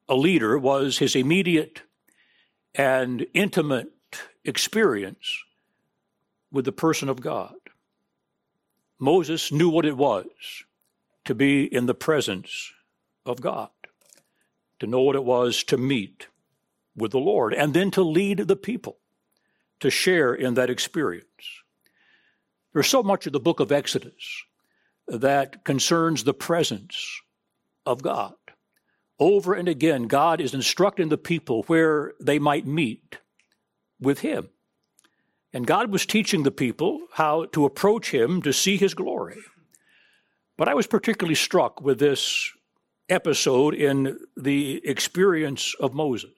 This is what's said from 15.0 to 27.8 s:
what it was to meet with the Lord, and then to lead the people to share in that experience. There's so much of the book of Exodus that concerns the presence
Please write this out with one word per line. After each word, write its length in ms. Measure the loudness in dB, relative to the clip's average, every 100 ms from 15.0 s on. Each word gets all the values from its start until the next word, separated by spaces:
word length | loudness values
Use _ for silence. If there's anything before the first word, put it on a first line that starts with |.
what 140 | 4 2
it 80 |
was 400 | 2 2 2 0 0
to 120 | 0
meet 500 | 2 0 -2 _ -20 _ _ _ _ _ _ -6
with 160 | -2
the 80 | 0
Lord, 340 | 2 2 2
and 200 | 0 2
then 180 | 2 2
to 120 | 2
lead 360 | 2 2 2 -2
the 160 | 0 0
people 420 | -2 -8 -10 -16 _ _ _ _ _ _ _ _
to 100 | 0
share 440 | 2 2 4 4
in 220 | 2 0 2
that 140 | 0
experience. 560 | 0 -4 -4 -4 -4 -14 _ -20 -20 _ _ _ _ _ _ _ _ _ _ _
There's 140 | 0 2
so 140 | 2
much 240 | 2 0 -2
of 80 |
the 60 | -2
book 200 | 0 0
of 120 | 2
Exodus 720 | 0 0 -6 -8 _ -16 -16 -18 _ _ _ _ _ -10
that 560 | -2 2 2 0 -6
concerns 600 | -4 -2 2 2 2 0
the 100 | 0
presence 880 | -2 -2 0 0 -4 -10 -12 -12 -14 _ _ _ _ _ _